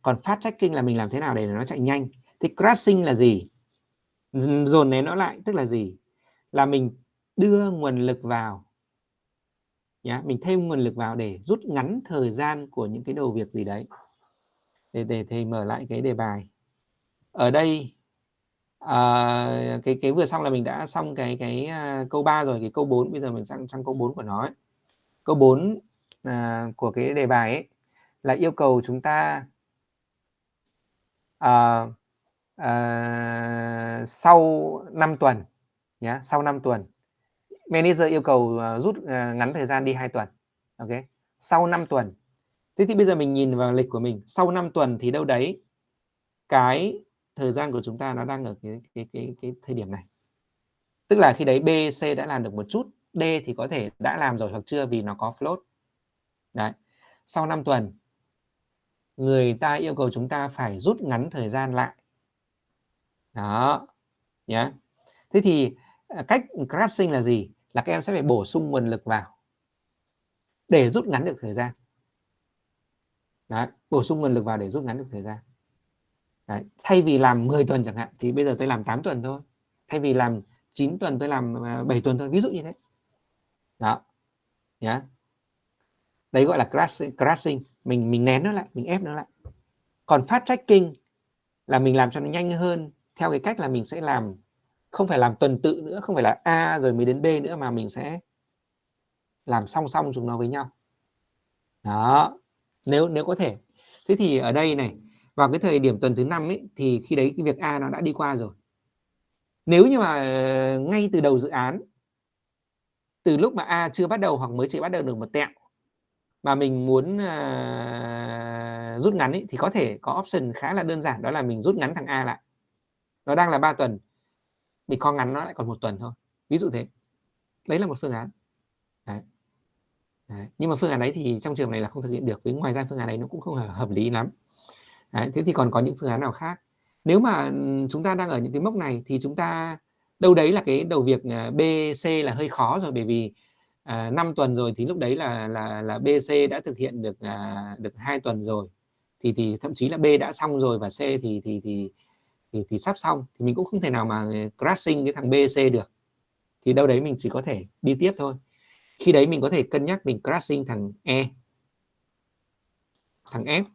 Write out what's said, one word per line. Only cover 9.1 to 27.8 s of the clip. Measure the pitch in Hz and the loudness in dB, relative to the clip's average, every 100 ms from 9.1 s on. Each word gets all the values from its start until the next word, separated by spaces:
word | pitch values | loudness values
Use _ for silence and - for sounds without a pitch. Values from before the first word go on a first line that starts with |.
| _ _ _ _ _ _ _ _ _ | _ _ _ _ _ _ _ _ _
Nhá, | 123 123 151 | -8 -8 -4
mình | 123 | -4
thêm | 170 185 170 | 0 0 0
nguồn | 147 | 0
lực | 120 117 | -2 -2
vào | 113 117 | -6 -4
để | 110 95 | -6 -8
rút | 117 220 208 | -4 -4 -2
ngắn | 143 131 240 - | -4 -4 -6 -4
thời | 156 123 | -2 -2
gian | 107 151 151 143 | 0 -4 -4 -8
của | - 107 | -8 -6
những | 113 | -6
cái | 131 143 | -8 -4
đầu | 131 | -2
việc | 110 101 | -2 -6
gì | 110 | -6
đấy. | 101 101 - - _ _ _ _ _ _ _ _ _ | -6 -8 -12 -20 _ _ _ _ _ _ _ _ _
Để, | 117 | -8
để | 113 117 104 | -4 -6 -4
thầy | 117 113 | -6 -4
mở | 113 | -4
lại | 104 123 123 | -4 -6 -6
cái | 117 | -4
đề | 131 | -2
bài. | 113 113 101 98 _ _ _ _ _ _ _ _ | -2 -4 -6 -12 _ _ _ _ _ _ _ _
Ở | - 123 | 0 2
đây, | 147 160 156 131 _ _ _ _ _ _ _ _ _ | 4 2 0 -6 _ _ _ _ _ _ _ _ _
à, | - 123 123 123 120 120 123 120 123 120 | -2 2 4 4 2 0 -2 -2 -4 -4
cái, | 131 131 | -2 0
cái | 135 | 2
vừa | 151 165 | 2 0
xong | 160 | 0
là | 147 | 0
mình | 127 | 0
đã | 120 135 156 | -2 -6 -6
xong | 170 156 139 | -6 -6 -6
cái, | 123 127 | -6 -6
cái, | 123 123 147 | -6 -6 -6
à, | 160 147 135 131 | -8 -6 -6 -4
câu | 147 | 0
ba | 151 151 | 2 2
rồi, | 139 117 | 0 -2
cái | 110 | -4
câu | - 143 | -4 0
bốn, | 127 123 | 2 0
bây | 151 | -4
giờ | 135 | -6
mình | 117 104 | -8 -10
sang, | 135 127 | -12 -12
sang | 131 | -10
câu | 127 | -8
bốn | 131 120 | -4 -4
của | - | -4
nó | 107 101 | -8 -6
ấy. | 131 - _ _ _ _ _ _ | -6 -10 _ _ _ _ _ _
Câu | - 151 | 0 8
bốn, | 131 131 190 214 _ _ _ - | 8 8 2 -4 _ _ _ -12
à, | 131 120 117 113 117 120 | -6 -4 -2 -4 -6 -4
của | 117 | -4
cái | 120 131 | 0 -2
đề | 143 127 | 0 2
bài | 123 113 | 2 2
ấy | 139 - _ | -2 -8 _